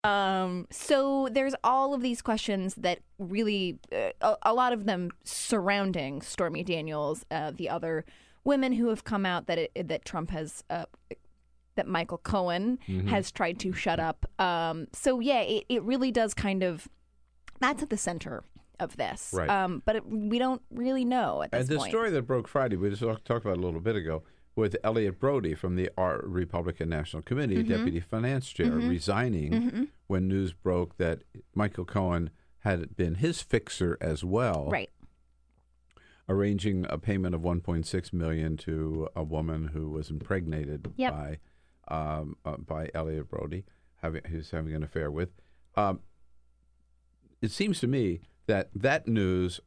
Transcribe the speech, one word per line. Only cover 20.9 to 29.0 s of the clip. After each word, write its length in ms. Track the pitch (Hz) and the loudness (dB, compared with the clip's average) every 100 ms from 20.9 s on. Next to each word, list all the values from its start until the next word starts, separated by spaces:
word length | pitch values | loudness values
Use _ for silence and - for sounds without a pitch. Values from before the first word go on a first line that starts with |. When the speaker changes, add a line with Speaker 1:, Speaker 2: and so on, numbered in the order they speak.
| 262 240 | 0 2
Speaker 1:
know 360 | 254 175 73 | 2 2 0
at 100 | 76 | -2
this 100 | 120 | 0
Speaker 2:
And 80 | 127 | 2
the 80 | 151 | 0
Speaker 1:
point. 120 | 98 | 0
Speaker 2:
story 200 | 220 226 | 0 2
that 120 | 156 117 | 0 2
broke 200 | 127 110 | -2 0
Friday, 280 | 143 131 92 | 0 2 2
we 140 | 101 | 0
just 100 | 101 | 0
talk-, 220 | 113 110 | -2 -2
talked 200 | - 117 104 | -2 -2 0
about 120 | 90 | 0
a 40 | |
little 180 | 90 82 | 0 0
bit 160 | 98 107 | 0 0
ago, 260 | 80 80 - - - - | 0 -4 -6 -20 -8 0
with 200 | 107 104 110 | 0 2 2
Elliot 340 | 113 101 92 | 2 2 2
Brody 340 | 135 139 90 | 2 2 0
from 220 | 78 92 90 | -2 0 0
the 140 | 92 - | 0 2
R-, 240 | 92 67 | 0 0
Republican 640 | - 90 85 87 87 82 82 | -2 -2 -2 -2 -4 -2 -2
National 340 | 80 76 78 | -2 -4 -8
Committee, 360 | - 131 139 98 | -4 -2 2 2
Speaker 1:
Mm-hmm. 140 | 220 | 2
Speaker 2:
deputy 260 | - 226 85 | 2 0 -2
finance 480 | - 110 120 135 - | -2 -2 0 -2 -4
chair, 180 | - 87 | 0 2
Speaker 1:
Mm-hmm. 200 | - - | 2 0
Speaker 2:
resigning 640 | 87 | 0